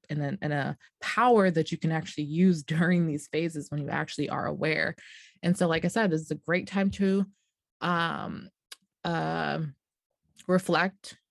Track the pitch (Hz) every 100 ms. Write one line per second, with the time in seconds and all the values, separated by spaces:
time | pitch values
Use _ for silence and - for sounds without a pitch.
0 | - 151 143 135 151 147 135 127 - _
1 | - - 247 233 190 160 156 170 165 160
2 | 160 - 147 160 185 165 139 160 170 175
3 | 165 151 - 151 170 160 143 147 139 143
4 | 151 - 147 139 - 151 156 156 156 170
5 | - - - _ 170 180 175 165 175 226
6 | 214 156 160 151 - 180 196 190 196 196
7 | 196 196 196 - _ _ _ - 180 170
8 | 165 151 - - 185 _ - - _ _
9 | 175 165 160 165 156 147 156 135 _ _
10 | _ _ _ _ - 185 180 160 185 -
11 | - - _